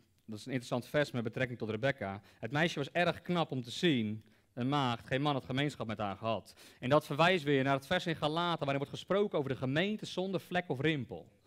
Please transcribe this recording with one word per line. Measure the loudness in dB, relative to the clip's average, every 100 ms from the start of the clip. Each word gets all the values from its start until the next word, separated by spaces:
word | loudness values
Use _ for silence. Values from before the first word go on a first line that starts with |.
| _ _ -14
dat | -12
is | -6
een |
interessant | -6 -2 -4 0
vers | 0 0
met | -2
betrekking | -4 -2 -2 -2
tot | -4
Rebecca. | 0 0 -2 -4 -8 -12 -12
"Het | -4
meisje | 0 0 0
was | -2
erg | 0 0 0
knap | -2 0 0
om | -4
te | -6
zien, | 0 4 4 2 -4 -10 _ _
een | -4 0
maagd, | 2 2 0 -2
geen | 0
man | 2
had | 0 -2
gemeenschap | 0 0 -2 -6
met | -4
haar | -4 -2
gehad." | -2 -2 -6 -20 -20 -8
En | 4
dat | 4 4
verwijst | 4 4 4
weer | 4 4
naar | 4 2
het | 0
vers | -2 0
in | -2
Galaten, | 0 0 0 0 0
waarin | -2
wordt | -4 -6
gesproken | -2 0 2 0
over | -2
de | -2
gemeente | 0 2 0 -2 -6
zonder | -4 -2 -4
vlek | -2 -2 -2
of | 0
rimpel. | 2 0 -4 -10 -14 _